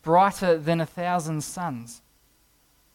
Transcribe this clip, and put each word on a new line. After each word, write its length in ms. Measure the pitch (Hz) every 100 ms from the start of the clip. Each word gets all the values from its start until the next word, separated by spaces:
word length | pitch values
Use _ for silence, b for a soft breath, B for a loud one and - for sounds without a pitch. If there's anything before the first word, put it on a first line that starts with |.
brighter 560 | 160 175 196 - 185 165
than 220 | 147 165
a 60 | 160
thousand 580 | - 175 180 156 156
suns. 580 | 143 - 175 123 117 - _ _ _ _ _ _ _ _ _